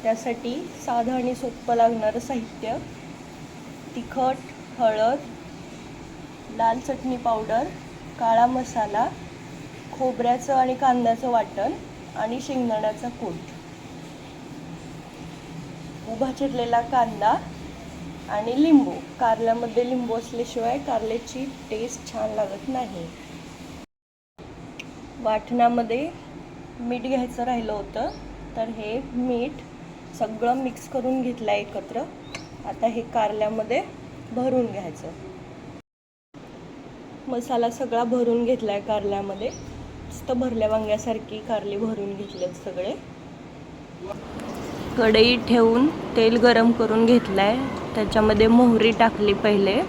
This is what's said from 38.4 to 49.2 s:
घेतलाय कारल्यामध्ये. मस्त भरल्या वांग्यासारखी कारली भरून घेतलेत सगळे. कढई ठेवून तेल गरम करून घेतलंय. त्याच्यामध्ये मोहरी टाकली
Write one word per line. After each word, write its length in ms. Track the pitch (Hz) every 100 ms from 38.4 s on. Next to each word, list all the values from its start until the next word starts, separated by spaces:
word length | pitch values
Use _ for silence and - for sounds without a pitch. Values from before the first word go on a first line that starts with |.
| 233
घेतलाय 340 | 247 226 202
कारल्यामध्ये. 680 | 202 214 202 202 196 196 226
मस्त 840 | - - - - - - - -
भरल्या 380 | 254 254 226 214
वांग्यासारखी 680 | 220 220 214 240 220 - 214 214
कारली 300 | 220 202 202
भरून 380 | 226 208 196 196
घेतलेत 480 | 202 190 180 - -
सगळे. 280 | 180 185 - - - - - - - - - - - 180 202 - - - - - - - -
कढई 380 | 226 220 226 247 -
ठेवून 400 | 240 226 233 277 320 - -
तेल 220 | 226 233
गरम 280 | 240 233 233
करून 340 | 233 220 220 226
घेतलंय. 520 | 240 233 196 196 240 277 - - -
त्याच्यामध्ये 520 | 214 220 214 214 220
मोहरी 440 | 233 247 226 226 220
टाकली 340 | 226 -